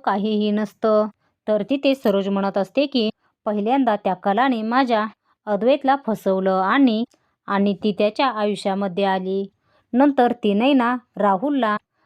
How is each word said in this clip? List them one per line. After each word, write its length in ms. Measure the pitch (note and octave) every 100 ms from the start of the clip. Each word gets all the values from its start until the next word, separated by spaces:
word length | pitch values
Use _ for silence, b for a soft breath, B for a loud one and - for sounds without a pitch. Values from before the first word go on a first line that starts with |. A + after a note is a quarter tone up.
काहीही 480 | B3 G3+ G#3 G#3 G#3
नसतं. 560 | G#3 G#3+ _ A3 G#3+ G#3+ - _ _ -
तर 160 | G#3+ G3+
तिथे 240 | C#4 C#4 C4+
सरोज 320 | A3+ G3 G3
म्हणत 300 | G3 G3 G3
असते 280 | F#3+ - C#4+
की, 240 | C4 A3 - _ _ -
"पहिल्यांदा 500 | G#3+ G#3 C4+ A#3+ G#3
त्या 180 | G3+ F3+
कलाने 460 | G3+ G3 C4+ A#3
माझ्या 420 | A3 B3 B3+ A3+ G#3+ - _ _ -
अद्वैतला 480 | G3+ A3+ C#4+ C4+ C#4 C4+
फसवलं 560 | G#3 G3 F#3+ F#3+ F#3+
आणि, 420 | F#3+ B3+ C4+ A3 A#3+ _ _ _ -
आणि 260 | G3+ G3+ G3
ती 80 | G#3+ G3+
त्याच्या 300 | G#3 G#3+ C4+
आयुष्यामध्ये 760 | G#3+ G#3 G3 G3+ F#3+ G3+ F3+ G3
आली, 400 | F#3+ F#3 G3 G3 _ _ _ _
नंतर 380 | A#3+ C#4+ C4+ A#3+
ती 200 | A#3 G#3+
नैना 420 | G3+ B3+ C#4 A#3 B3 - -
राहुलला 580 | G3+ F#3+ C4 C#4+ A3 G#3 - _